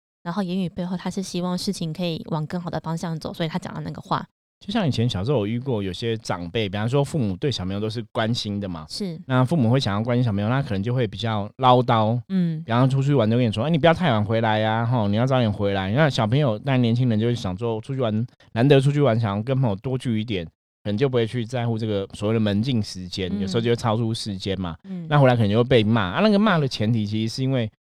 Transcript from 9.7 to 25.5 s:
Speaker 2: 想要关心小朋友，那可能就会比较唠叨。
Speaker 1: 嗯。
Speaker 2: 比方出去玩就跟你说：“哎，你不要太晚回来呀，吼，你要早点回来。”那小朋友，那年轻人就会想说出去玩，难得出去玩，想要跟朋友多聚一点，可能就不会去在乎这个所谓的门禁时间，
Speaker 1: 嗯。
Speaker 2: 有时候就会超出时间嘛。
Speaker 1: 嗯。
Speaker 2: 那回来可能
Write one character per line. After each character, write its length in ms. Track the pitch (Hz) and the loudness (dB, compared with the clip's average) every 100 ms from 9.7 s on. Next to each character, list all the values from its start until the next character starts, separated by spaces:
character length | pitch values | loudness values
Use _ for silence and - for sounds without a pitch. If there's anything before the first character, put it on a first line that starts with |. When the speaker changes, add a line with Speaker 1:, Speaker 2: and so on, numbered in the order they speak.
| 127 | 2
Speaker 2:
想 160 | 117 | 2
要 80 | 101 | -2
关 160 | 113 123 | 0 0
心 60 | |
小 80 | 123 | 0
朋 100 | 98 | 0
友， 60 | 104 | 0
那 140 | 131 | 0
可 60 | 139 | -2
能 120 | 98 | -4
就 120 | 98 | -2
会 120 | 123 117 | 0 -2
比 120 | 98 | -2
较 300 | 113 110 101 - | -4 -4 -6 2
唠 240 | 127 127 | 6 6
叨。 360 | 123 117 107 120 - | 6 2 2 0 -2
Speaker 1:
嗯。 340 | 190 170 160 | 0 0 -2
Speaker 2:
比 80 | 165 | -2
方 180 | 117 131 | 2 4
出 140 | 135 | 4
去 100 | 135 | 2
玩 160 | 143 110 | 4 4
就 60 | 117 | 4
跟 100 | 120 | 2
你 60 | |
说 140 | 107 135 | 0 0
：“哎， 20 | |
你 80 | 165 | 4
不 80 | 160 | 4
要 80 | |
太 200 | 165 175 | 4 2
晚 100 | 110 | 2
回 160 | 104 113 | 2 2
来 200 | 113 107 | 2 2
呀， 260 | 110 110 117 | 2 0 0
吼， 240 | 123 101 | 0 2
你 80 | 101 | 2
要 100 | 127 | 2
早 120 | 131 | 2
点 120 | 117 | 2
回 220 | 95 101 | 0 0
来。” 180 | 98 95 | 0 0
那 180 | 113 156 | 2 2
小 160 | 127 110 | 2 2
朋 120 | 127 | 2
友， 200 | 147 107 | 0 0
那 140 | 139 127 | 0 2
年 180 | 120 117 | 2 2
轻 140 | 127 | 2
人 100 | 107 | 2
就 80 | 117 | 0
会 80 | 117 | 0
想 200 | 104 92 | -4 -4
说 240 | 117 110 | -4 -4
出 120 | - | -6
去 60 | 135 | -4
玩， 260 | 120 107 123 _ _ | -2 0 -4 _ _
难 120 | 110 131 | 2 6
得 140 | 139 | 6
出 100 | 135 | 6
去 120 | 143 | 4
玩， 180 | 139 113 | 4 2
想 160 | 113 101 | 0 -2
要 80 | |
跟 160 | 107 131 | -2 0
朋 100 | 131 | 0
友 60 | 98 | -2
多 220 | 135 131 | -4 -4
聚 220 | 131 110 | -2 -2
一 40 | 110 | -2
点， 180 | 95 82 - _ _ | -4 -6 -12 _ _
可 60 | 107 | -4
能 80 | 104 | 0
就 100 | 139 | 0
不 80 | 127 | 2
会 120 | 113 | 0
去 180 | 123 110 | -2 -6
在 220 | 127 117 | -4 -2
乎 100 | 110 | -2
这 80 | 110 | -2
个 220 | 101 98 | -2 -4
所 160 | - 104 | -4 0
谓 40 | |
的 60 | 113 | 2
门 220 | 107 101 | 2 2
禁 180 | 120 123 | 0 0
时 260 | 107 92 90 | -2 -8 -10
间， 220 | 92 92 | -6 -4
Speaker 1:
嗯。 100 | 101 | -2
Speaker 2:
有 60 | 95 | -2
时 80 | 117 | 0
候 60 | |
就 80 | 117 | 0
会 60 | 117 | 0
超 200 | 120 110 | 0 0
出 160 | 117 | 0
时 240 | 113 - 95 | -2 -6 -6
间 240 | 101 95 | -4 -4
嘛。 160 | 92 80 196 | -4 -8 -10
Speaker 1:
嗯。 200 | 180 165 | -10 -2
Speaker 2:
那 120 | 147 | 4
回 80 | 135 | 4
来 80 | 120 | 4
可 60 | |
能 100 | 104 | 2